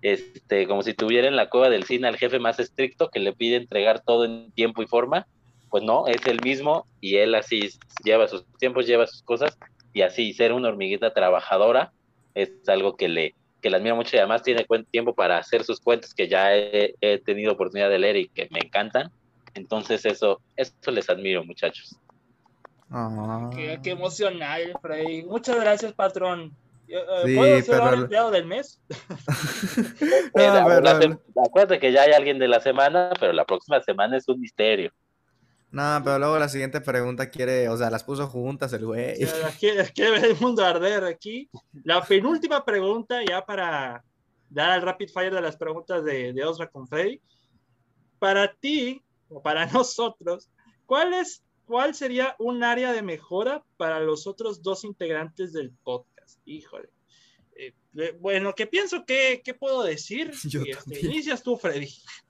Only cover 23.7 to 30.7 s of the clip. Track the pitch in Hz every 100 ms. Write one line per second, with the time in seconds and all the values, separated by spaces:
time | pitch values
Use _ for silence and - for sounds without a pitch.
23.7 | 160 160 180 185 - 202 180 147 160 170
24.7 | 180 165 156 160 160 170 226 247 233 214
25.7 | 208 220 208 190 190 180 175 160 147 _
26.7 | _ _ 175 175 185 127 131 131 131 120
27.7 | - 127 127 123 208 233 190 165 208 285
28.7 | - _ - - 175 - 143 151 - 190
29.7 | - 226 - 311 - 320 - 202 196 175